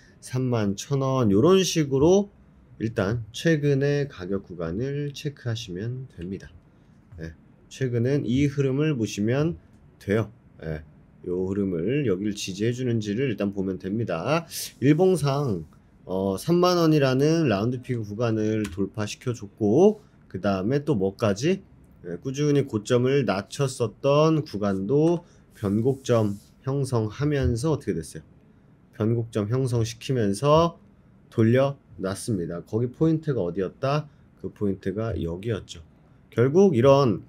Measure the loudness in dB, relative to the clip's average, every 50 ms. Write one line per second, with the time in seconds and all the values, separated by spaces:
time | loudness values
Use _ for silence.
0 | -20 -20 -20 -20 -14 -6 -4 -4 -2 0 0 0 0 -2 -2 -4 -4 -4 -2 -2
1 | 0 0 0 2 2 4 4 4 6 6 6 4 2 0 0 -2 -2 0 2 4
2 | 4 6 6 4 2 0 -8 -20 -20 -20 _ -20 -20 -20 -8 -6 -6 -4 -2 -2
3 | 0 0 -2 -4 -6 -10 -12 -2 0 0 2 2 2 0 2 2 0 0 0 -2
4 | -4 -6 -8 -12 -8 -6 -6 -6 -6 -10 -10 -8 -6 -4 -4 -4 -4 -4 -6 -6
5 | -6 -8 -8 -8 -10 -10 -10 -8 -6 -6 -6 -6 -8 -10 -8 -8 -6 -8 -8 -10
6 | -12 -14 -14 -12 -10 -10 -10 -10 -12 -16 -20 -20 _ -20 _ _ _ -20 -20 -20
7 | _ _ -16 -14 -14 -14 -14 -18 -20 -20 -20 _ -20 -20 -8 -6 -6 -2 -2 0
8 | 0 0 0 0 0 0 2 2 2 2 0 0 0 0 0 0 0 0 0 0
9 | -2 -2 -2 -2 0 0 2 2 0 -2 -2 -6 -14 _ -20 -20 -20 -20 -20 _
10 | -2 0 0 0 0 -2 -8 -18 _ -20 -20 -12 -8 -8 -8 -8 -10 -16 -20 -20
11 | -20 -20 -20 -14 -8 -4 -2 -2 -2 -2 -2 -2 -2 -2 -2 -2 -2 -2 -2 0
12 | 0 0 -2 0 -2 -4 -4 -4 -8 -8 -4 -2 -2 -2 -2 -2 -2 -2 -2 -2
13 | -2 -2 -2 -2 -2 -2 -2 -2 -2 -4 -2 -4 -4 -4 -4 -6 -6 -6 -4 -4
14 | -2 -2 -4 -4 -2 0 -2 -2 -2 -6 -10 -12 -12 -12 -8 0 2 2 4 4
15 | 4 4 4 2 0 0 0 0 -2 -2 -4 -4 -6 -12 -18 -20 _ _ _ _
16 | -10 -6 -4 -2 0 0 -2 -2 0 0 2 4 4 4 4 4 4 4 6 4
17 | 4 4 2 2 2 2 2 2 2 2 2 2 0 -2 -2 -4 -6 -6 -6 -6
18 | -6 -8 -4 -2 -2 0 0 0 0 0 0 -2 -2 -4 -4 -4 -6 -4 -4 -6
19 | -6 -6 -6 -8 -6 -8 -6 -6 -10 -16 -4 0 2 4 4 6 6 4 4 0
20 | -8 _ _ _ _ _ -12 -4 -2 0 0 0 0 0 -2 0 0 -2 -2 0
21 | 0 -2 -2 0 0 0 0 0 0 -2 -2 -2 -6 -16 -20 -20 -20 -20 -20 -18
22 | -12 -12 -12 -10 -8 -8 -4 0 0 2 2 2 0 0 -4 -4 0 2 2 2
23 | 4 2 2 2 2 0 0 -2 -4 -6 -4 -4 -4 -4 -2 -4 -4 -4 -4 -2
24 | 0 2 4 6 4 4 4 2 -2 -4 -6 -4 -2 -2 -2 -2 -2 0 2 2
25 | 4 2 2 0 -4 -12 -20 -20 -20 _ -12 -6 -2 0 0 2 0 0 -2 -2
26 | 0 0 2 2 2 0 -2 -6 -12 -20 _ _ _ -4 -2 -2 -2 0 0 -2
27 | -2 -2 -4 -4 -2 -2 0 0 0 0 0 0 0 -2 -2 -2 -2 -4 -4 -4
28 | -6 -10 -14 -18 -18 -18 -20 -20 _ _ _ _ _ _ _ _ _ _ _ -2
29 | -2 0 0 -2 -4 -4 -4 -4 -2 -2 -2 -2 -2 0 0 -2 -2 -2 -6 -10
30 | -6 -4 -2 0 0 0 0 0 2 4 6 6 4 2 0 -6 -18 -20 _ _
31 | _ -20 -20 -20 -20 _ 0 2 4 4 4 4 2 2 -2 -6 _ _ -12 -8
32 | -6 -6 -6 -6 -4 -4 -4 -4 -4 -6 -8 -10 -10 -6 -4 -4 -4 -4 -2 0
33 | 0 2 2 0 -2 -4 -4 -2 -4 -4 -2 -4 -4 -4 -4 -4 -2 -2 -2 -2
34 | -4 -8 -18 _ _ _ _ _ -14 -14 -8 -4 -2 -2 -2 -2 -6 -6 -4 -4
35 | -4 -4 -4 -4 -6 -6 -6 -6 -6 -6 -6 -6 -6 -12 -18 -20 -20 -20 _ _
36 | _ _ _ _ _ _ 0 2 2 4 6 6 6 6 6 6 8 8 8 8
37 | 6 4 2 0 -4